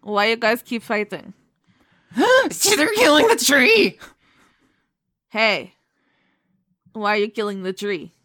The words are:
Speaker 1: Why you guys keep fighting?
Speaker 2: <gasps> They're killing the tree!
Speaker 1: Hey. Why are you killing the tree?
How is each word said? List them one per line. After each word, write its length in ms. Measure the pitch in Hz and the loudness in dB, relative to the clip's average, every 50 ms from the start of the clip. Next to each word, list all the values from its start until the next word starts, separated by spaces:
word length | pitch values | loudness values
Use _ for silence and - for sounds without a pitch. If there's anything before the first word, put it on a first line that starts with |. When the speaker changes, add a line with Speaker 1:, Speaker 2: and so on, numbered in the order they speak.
Speaker 1:
Why 240 | _ 202 208 202 202 220 | _ -4 -2 0 0 0
you 60 | 226 | 0
guys 240 | 226 233 214 226 240 | 0 0 -2 -2 -2
keep 200 | - - 247 226 | -4 -10 -10 -10
fighting? 520 | - - 226 208 208 208 - 160 - - - _ _ _ _ _ _ _ | -6 -6 -6 -6 -4 -6 -10 -16 -16 -18 -20 _ _ _ _ _ _ _
Speaker 2:
<gasps> 440 | _ _ _ _ _ _ _ _ - | _ _ _ _ _ _ _ _ -4
They're 760 | 226 320 466 508 523 508 339 - - - 392 415 349 302 453 415 | -2 2 4 4 2 2 0 -4 -2 0 0 2 2 0 0 0
killing 320 | 415 494 311 294 302 - 453 | 2 2 4 4 4 4 4
the 80 | 466 | 2
tree! 640 | 453 - - - 554 - - 453 427 392 196 - _ - - _ _ _ _ _ _ _ _ _ _ _ _ _ _ _ _ _ _ _ _ _ _ _ _ | 2 2 2 2 2 4 4 4 4 2 0 -2 _ -20 -20 _ _ _ _ _ _ _ _ _ _ _ _ _ _ _ _ _ _ _ _ _ _ _ _
Speaker 1:
Hey. 460 | - 214 226 220 196 151 - 185 _ _ _ _ _ _ _ _ _ _ _ _ _ _ _ _ _ _ _ _ _ _ _ _ | -4 -2 0 0 0 -2 -6 -12 _ _ _ _ _ _ _ _ _ _ _ _ _ _ _ _ _ _ _ _ _ _ _ _
Why 220 | _ 220 208 208 208 | _ -6 -2 -2 0
are 40 | 208 | 0
you 80 | 208 220 | -2 -4
killing 340 | 214 - 214 208 202 196 | -4 -6 -6 -6 -6 -8
the 100 | 185 185 | -8 -8
tree? 400 | 190 - 202 202 202 160 - 170 _ _ | -8 -8 -8 -8 -8 -8 -10 -14 _ _